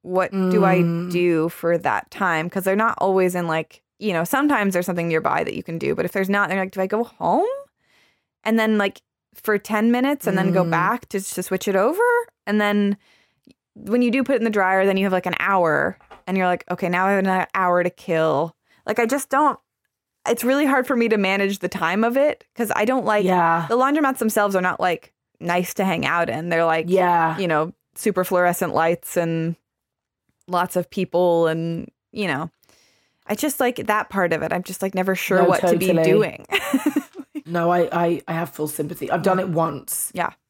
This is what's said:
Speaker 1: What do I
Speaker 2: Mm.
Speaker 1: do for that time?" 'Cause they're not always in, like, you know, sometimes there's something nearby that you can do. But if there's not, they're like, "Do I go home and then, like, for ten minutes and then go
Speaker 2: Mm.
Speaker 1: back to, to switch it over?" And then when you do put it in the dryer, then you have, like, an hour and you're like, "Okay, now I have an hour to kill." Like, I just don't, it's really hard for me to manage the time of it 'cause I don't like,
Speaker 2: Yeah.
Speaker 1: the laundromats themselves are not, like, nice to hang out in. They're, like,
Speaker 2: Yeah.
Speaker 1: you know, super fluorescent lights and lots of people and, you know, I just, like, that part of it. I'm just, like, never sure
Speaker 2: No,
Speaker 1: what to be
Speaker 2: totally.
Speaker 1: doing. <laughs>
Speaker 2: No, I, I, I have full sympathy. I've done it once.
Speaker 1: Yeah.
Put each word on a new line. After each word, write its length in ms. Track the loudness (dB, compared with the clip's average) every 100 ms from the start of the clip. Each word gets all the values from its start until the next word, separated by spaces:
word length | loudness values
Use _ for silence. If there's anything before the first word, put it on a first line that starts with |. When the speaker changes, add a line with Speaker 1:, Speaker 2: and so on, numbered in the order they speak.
Speaker 1:
What 280 | -2 -2 0
do 320 | 0 2 4
I 140 | 4 4
Speaker 2:
Mm. 320 | 2 0 -2
Speaker 1:
do 380 | 0 2 2 0
for 260 | -2 0 0
that 320 | 0 -2 -4
time?" 380 | -4 -2 0 -2
'Cause 140 | -2
they're 120 | 0 0
not 180 | 0 0
always 360 | 2 2 2
in, 120 | 0 -2
like, 360 | -4 -4 -16 _ _
you 140 | -2
know, 120 | -2
sometimes 480 | 0 0 2 2 2
there's 120 | 0 -2
something 220 | -2 0
nearby 360 | 0 0 0
that 100 | -2
you 80 | -6
can 160 | -8 -6
do. 160 | -2
But 100 | -2
if 80 | -2
there's 180 | -2 0
not, 180 | 0 0
they're 100 | -2
like, 120 | -4
"Do 80 | -4
I 60 | -2
go 180 | -2
home 420 | -4 _ 0 0 0 -4 -12 _ _ _ _ _ _ _
and 140 | -2 0
then, 180 | 2 0
like, 240 | 0 -4 _ _ _
for 220 | -8 -2 -2
ten 320 | -2 0 2
minutes 360 | 2 0 -2 -2
and 100 | 0
then 140 | 2
go 120 | 2
Speaker 2:
Mm. 60 | 0
Speaker 1:
back 380 | 0 0 -2 -6
to, 100 | -8
to 220 | -6 -8
switch 240 | -4 -4 0
it 80 | 2
over?" 260 | 2 2 2 2 -2 _ -2
And 140 | 0
then 360 | 2 2 0 -2 _ _ _ _ _ _ _
when 280 | -18 -2 0
you 80 | 2
do 120 | 0
put 100 | 0
it 40 | 0
in 40 |
the 60 | 0
dryer, 340 | 0 2 2
then 120 | 2 2
you 60 |
have, 80 | 0
like, 140 | 0 -2
an 100 | -4
hour 560 | 0 2 2 2 0 -4 _ -18 -4
and 100 | 0
you're 100 | 0
like, 180 | -2 -6
"Okay, 180 | -6 -2
now 180 | 0 2
I 60 |
have 120 | 2 0
an 200 | 0 -2
hour 280 | -2 2 2
to 80 | 0
kill." 640 | -6 -4 0 2 0 -4 _ _ _ -4
Like, 120 | -2
I 80 | 0
just 220 | -2 0
don't, 280 | 2 2 0 _ _ _ _ _ _ -4
it's 160 | -2
really 220 | 0 2 2
hard 200 | 2 0
for 100 | 0
me 120 | 2
to 80 | 2
manage 400 | 2 0 -2 -2
the 80 | -6
time 360 | -2 -2 0
of 120 | 0 2
it 280 | 0 -2 _
'cause 160 | -6 -4 0
I 80 | 0
don't 180 | 0 0
like, 180 | 0
Speaker 2:
Yeah. 420 | 2 4 4 2 0
Speaker 1:
the 80 | 2
laundromats 420 | 2 2 0 0
themselves 360 | 0 2 2 2
are 40 |
not, 180 | 0 0
like, 320 | -2 -2 -8 _ _ _
nice 320 | -2 -2 -2
to 100 | -2
hang 200 | -2 0 0
out 220 | 0 -2
in. 180 | -4 -2
They're, 140 | 0 2
like, 200 | 0 2
Speaker 2:
Yeah. 500 | 2 4 2 2 0
Speaker 1:
you 100 | 0
know, 240 | 0 -2 -8 _
super 300 | -4 -2 -2
fluorescent 500 | 0 2 2 0 -2
lights 420 | 0 2 0 -2 -2
and 400 | 0 -2 -2 -6 _ _ _ _ _ _ _ _ -4
lots 300 | -2 0 -2
of 140 | -4
people 560 | -6 -2 2 4 4 2
and, 420 | 0 -4 -6 -10 _ _
you 140 | -6 -4
know, 240 | -4 -6 _ _ _ _ _ _ _ -8
I 80 |
just, 260 | -4 -2 0
like, 160 | -2 -2 -2
that 240 | -2 -2
part 220 | -2 0
of 80 | 0
it. 100 | -2
I'm 100 | -4
just, 180 | -6 -6
like, 120 | -4
never 200 | -2 -2
sure 240 | -2 0 4
Speaker 2:
No, 20 | 4
Speaker 1:
what 120 | 4
to 160 | 2 2
be 80 | 2
Speaker 2:
totally. 180 | 4
Speaker 1:
doing. 420 | 4 4 2 -4 -6
<laughs> 60 | -6 -2 -2 0 -4 -8 -18 -14 -16 -6
Speaker 2:
No, 240 | -2 2
I, 180 | 2 2
I, 300 | 0 0 -2 -4
I 40 |
have 160 | -6 -6
full 180 | -6 -6
sympathy. 420 | -4 -6 -6 -4
I've 120 | 0
done 180 | 0 0
it 80 | 0
once. 640 | 0 -2 -4 -8 -8 -6
Speaker 1:
Yeah. 160 | -6 -6 -6